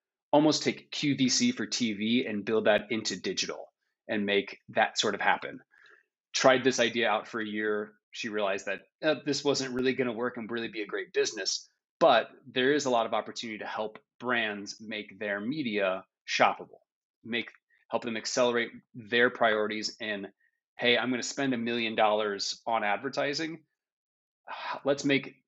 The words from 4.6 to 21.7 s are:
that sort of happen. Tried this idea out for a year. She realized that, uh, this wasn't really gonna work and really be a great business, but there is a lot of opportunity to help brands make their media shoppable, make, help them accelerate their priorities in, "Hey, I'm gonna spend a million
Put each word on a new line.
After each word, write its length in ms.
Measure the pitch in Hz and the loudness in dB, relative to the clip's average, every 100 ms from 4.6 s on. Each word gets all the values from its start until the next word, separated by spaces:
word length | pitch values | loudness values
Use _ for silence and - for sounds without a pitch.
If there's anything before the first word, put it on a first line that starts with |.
| - | -4
that 280 | 113 107 - | 0 2 2
sort 160 | 113 | -2
of 60 | 98 | 0
happen. 400 | 101 - - - _ _ - - _ _ _ | 2 0 -2 -14 _ _ -20 -20 _ _ _
Tried 280 | - 135 131 | 4 6 6
this 160 | 127 123 | 4 2
idea 300 | 117 117 113 | 2 2 0
out 180 | 104 - | 0 -2
for 140 | 117 | -8
a 60 | 107 | -6
year. 460 | 104 107 104 107 _ _ | -4 -2 -2 -4 _ _
She 160 | - 117 | -10 -6
realized 380 | 104 98 98 101 | -2 -2 -2 -4
that, 140 | 98 _ - | -8 _ -4
uh, 180 | 160 139 | -2 0
this 200 | 147 139 | -2 -2
wasn't 300 | 143 127 131 | 0 0 -2
really 200 | 127 127 | -2 0
gonna 180 | 127 123 | 0 -2
work 240 | 110 120 120 | -2 -4 -6
and 140 | 107 | -8
really 180 | 117 113 | -6 -6
be 140 | 107 | -6
a 40 | 98 | -6
great 260 | 101 92 | -6 -4
business, 560 | 135 131 107 95 - - _ _ - | 0 0 -2 -6 -6 -8 _ _ 2
but 280 | 160 117 - - 123 | 6 6 2 -10 -8
there 200 | 127 131 | 0 2
is 120 | 147 | 2
a 60 | 135 | 2
lot 160 | 120 113 | 2 2
of 80 | |
opportunity 440 | 107 107 - 117 104 | -2 -4 -8 -10 -8
to 80 | 98 | -8
help 320 | 107 107 - _ - | -6 -6 -8 _ -8
brands 580 | 120 120 110 101 101 - | -2 0 0 -4 -10 -12
make 400 | 110 107 104 95 | -10 -10 -10 -8
their 220 | 104 101 | -4 -4
media 640 | 107 156 123 101 95 95 - _ - | -4 -4 -2 0 0 0 -6 _ -4
shoppable, 520 | - 107 95 90 - _ _ _ _ | 4 4 4 -10 -20 _ _ _ _
make, 240 | 117 117 107 - _ _ - | -8 -6 -6 -14 _ _ -8
help 160 | 113 | -6
them 120 | 120 110 | -4 -6
accelerate 540 | - 135 123 120 113 - _ | -2 2 2 2 -2 -8 _
their 360 | 127 104 120 127 | -16 0 4 4
priorities 680 | - 117 107 107 107 101 - | 4 2 4 0 -2 -6 -6
in, 280 | 110 101 98 _ _ _ _ - | -6 -6 -8 _ _ _ _ -2
"Hey, 180 | 120 117 | 2 2
I'm 140 | 120 | 2
gonna 120 | 123 | -2
spend 300 | - - 139 | -4 -2 -2
a 40 | 120 | 0
million 360 | 117 | -2